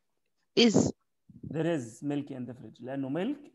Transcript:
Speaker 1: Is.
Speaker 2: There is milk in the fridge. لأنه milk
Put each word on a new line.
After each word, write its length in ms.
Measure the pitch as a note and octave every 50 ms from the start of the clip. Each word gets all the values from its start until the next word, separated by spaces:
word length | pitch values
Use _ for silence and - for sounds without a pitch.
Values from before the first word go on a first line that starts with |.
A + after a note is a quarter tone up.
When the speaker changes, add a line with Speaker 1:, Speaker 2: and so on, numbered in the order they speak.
| _ _ _ _ _ _ _ _ _ _ -
Speaker 1:
Is. 360 | A3+ A#3 A#3 F#3 - - - - _ _ _ _ _ _ - - - -
Speaker 2:
There 240 | - - D#3+ D#3
is 360 | E3+ E3+ D3 A#2+ A2 A2+ - C#3+
milk 280 | C#3+ D3 C#3+ C#3 C#3+
in 140 | C#3 B2+ B2
the 80 | A#2+ B2
fridge. 240 | B2 B2 G#2+ - -
لأنه 300 | A#2+ B2 C3+ C#3 C3+ C3
milk 280 | C#3 E3 F#3+ B3+ D4 - - - _